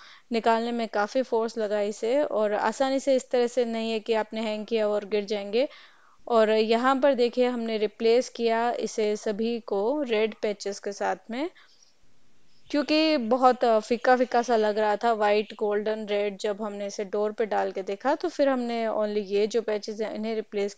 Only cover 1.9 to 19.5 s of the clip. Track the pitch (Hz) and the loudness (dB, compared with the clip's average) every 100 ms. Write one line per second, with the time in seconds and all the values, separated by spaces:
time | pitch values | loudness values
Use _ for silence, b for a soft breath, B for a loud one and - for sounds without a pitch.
1.9 | 214 226 277 294 208 214 208 202 214 269 | -4 -2 0 0 0 0 0 0 0 0
2.9 | 269 277 262 - 247 240 254 233 226 226 | 0 2 0 2 0 0 0 -2 -2 -2
3.9 | 226 208 220 214 220 226 214 208 226 214 | -4 0 -2 -2 -4 -4 -6 -2 0 2
4.9 | 208 202 208 202 214 202 214 294 B B | 0 0 -2 -2 -4 -2 0 0 B B
5.9 | B B B - 233 214 220 220 226 254 | B B B 0 4 4 4 4 2 2
6.9 | 269 285 254 240 233 247 247 226 220 208 | 4 4 4 2 2 0 0 -2 -2 -2
7.9 | - 226 233 247 - 226 226 233 - 220 | 0 4 4 2 -2 0 2 0 -2 -4
8.9 | - 214 208 - 202 226 233 - 202 208 | -2 0 0 -2 -2 -2 -2 -2 -2 0
9.9 | 294 269 214 220 214 220 202 202 202 - | 0 0 0 0 -2 -4 -4 -6 -8 -8
10.9 | 202 196 185 - 233 330 - b b b | -4 -4 -4 -6 -6 -6 -10 b b b
11.9 | _ - - - - - - - 285 285 | _ -20 -20 -20 -20 -20 -20 -4 -2 2
12.9 | 302 320 302 226 247 254 247 247 220 214 | 2 2 2 0 4 4 4 4 2 2
13.9 | 233 - 254 247 240 233 226 214 208 214 | 0 4 4 4 0 2 2 2 2 0
14.9 | 208 233 220 208 208 208 214 208 208 214 | 0 0 2 2 2 0 -4 -2 -2 -2
15.9 | 220 208 202 208 196 214 202 214 202 202 | -4 -2 -2 -2 -4 -4 -4 -6 -6 -8
16.9 | 196 202 208 208 214 220 202 196 196 190 | -8 -6 -2 -2 -2 -2 -2 -2 -4 -6
17.9 | 196 254 311 339 - 277 262 240 233 226 | -4 -2 -2 -2 0 2 2 -2 -2 -2
18.9 | 214 214 208 190 202 214 | -2 -2 -2 -2 0 0